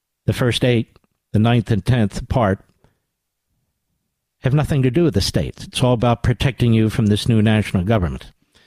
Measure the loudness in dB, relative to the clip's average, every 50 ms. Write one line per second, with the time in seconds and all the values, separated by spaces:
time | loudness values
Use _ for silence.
0 | _ _ _ _ -4 -4 -2 0 0 -2 0 0 0 0 0 0 -2 _ _ _
1 | _ _ _ _ _ _ 0 0 2 2 2 2 2 0 -2 -2 0 0 0 0
2 | 0 -2 -2 -6 -6 -4 -2 0 0 0 0 -2 _ _ _ _ _ _ _ _
3 | _ _ _ _ _ _ _ _ _ _ _ _ _ _ _ _ _ _ _ _
4 | _ _ _ _ _ _ _ _ -4 -2 0 0 0 0 -2 0 0 0 2 2
5 | 0 2 0 0 -2 -2 -4 -4 -4 -6 -8 -14 -16 -12 -6 -2 0 0 0 2
6 | 2 0 0 0 0 -2 -2 0 -2 -4 -2 0 0 2 2 2 2 0 0 0
7 | 0 0 0 0 0 0 2 2 2 2 2 0 0 -2 -2 -2 0 0 0 0
8 | 0 -2 -6 -8 -14 -18 _ _ _ _ _ _ _